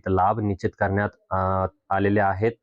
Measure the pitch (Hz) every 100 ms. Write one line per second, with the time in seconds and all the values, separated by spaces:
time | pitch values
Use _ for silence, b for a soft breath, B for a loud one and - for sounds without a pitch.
0 | 92 92 92 110 104 95 107 - 101 98
1 | 104 - _ 95 95 95 95 - _ 98
2 | 101 101 98 95 113 117